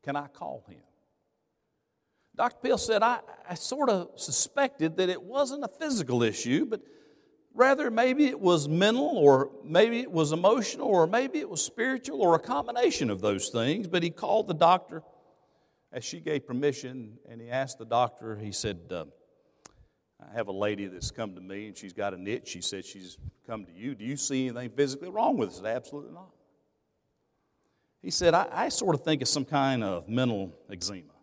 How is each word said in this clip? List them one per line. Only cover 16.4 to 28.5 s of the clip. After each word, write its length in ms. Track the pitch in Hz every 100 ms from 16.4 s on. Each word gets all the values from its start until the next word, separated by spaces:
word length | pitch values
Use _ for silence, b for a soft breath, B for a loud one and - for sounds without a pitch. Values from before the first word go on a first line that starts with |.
| -
permission, 720 | 123 143 131 127 131 113 113 -
and 140 | 117
he 80 | 117
asked 280 | 127 135 -
the 80 | 113
doctor, 500 | 117 123 - 110 104
he 160 | 107
said, 280 | 98 110 90 85
uh, 140 | 90 73 _ _ _ _ b b b b b _ _
"I 120 | -
have 140 | 110 104
a 60 |
lady 340 | 98 104 104 98
that's 240 | 90 -
come 240 | - 110 90
to 60 |
me, 260 | 92 98 107
and 100 | 95
she's 160 | 98
got 200 | 92 101
an 120 | 92 98
itch. 200 | 120 -
She 140 | 90
said 240 | 90 95 90
she's 320 | 98 90 - - _ -
come 180 | 110 92
to 60 |
you. 240 | 85 120 127
Do 100 | 110
you 100 | 139
see 320 | - 135 131
anything 220 | 120 123
physically 400 | 123 143 139 180
wrong 260 | 202 240 240
with 140 | 104
it?" 60 | 90
He 20 |
said, 180 | 104 120
"Absolutely 380 | - 143 143
not." 180 | 170 185 _ _ _ _ _ _ _ _ _ _ _ _ _ _ _ _ _
He 100 | 180
said, 220 | 170 175
"I, 140 | 170 196